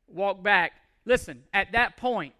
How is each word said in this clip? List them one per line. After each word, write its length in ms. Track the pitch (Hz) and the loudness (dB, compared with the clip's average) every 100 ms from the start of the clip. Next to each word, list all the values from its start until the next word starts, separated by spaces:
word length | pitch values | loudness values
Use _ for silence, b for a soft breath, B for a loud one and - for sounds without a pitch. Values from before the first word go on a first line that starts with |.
| _ | _
walk 340 | 175 196 190 | -6 -4 -2
back. 300 | 202 190 165 - _ _ | 2 2 0 -6 _ _
Listen, 380 | 226 247 - 127 _ | 0 0 -2 -18 _
at 180 | 196 190 | -4 0
that 240 | 233 214 - | 0 -2 -2
point, 380 | 247 214 139 | -4 -4 -6